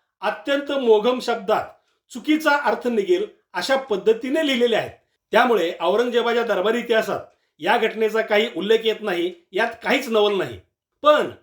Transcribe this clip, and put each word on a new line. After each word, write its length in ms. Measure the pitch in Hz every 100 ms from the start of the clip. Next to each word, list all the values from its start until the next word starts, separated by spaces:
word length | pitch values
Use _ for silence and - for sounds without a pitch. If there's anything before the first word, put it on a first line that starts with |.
| _ -
अत्यंत 500 | 196 214 - 277 285
मोघम 480 | 277 247 214 220 247
शब्दात 440 | - 214 196 196 - - _ _ _
चुकीचा 380 | 247 - 311 302
अर्थ 360 | 285 240 214 247
निघेल 380 | 226 175 180 208 - _
अशा 220 | 180 185 269
पद्धतीने 720 | - 202 190 220 254 311 302
लिहिलेले 280 | 254 240 208
आहेत. 160 | 127 - _ _ -
त्यामुळे 420 | 202 247 220 165 -
औरंगजेबाच्या 640 | 175 208 247 233 233 233
दरबारी 360 | 214 190 196 240
इतिहासात 400 | 233 220 202 165 - _ _ -
या 180 | 160 226
घटनेचा 440 | 214 214 220 220
काही 280 | 214 214 226 165
उल्लेख 220 | 196 226
येत 120 | 220 214
नाही, 320 | 214 175 175 180 _
यात 160 | 185 226 -
काहीच 260 | 185 269 262
नवल 280 | 220 208 202
नाही. 220 | 147 98 _ _ _ _
पण 280 | 294 294 127 107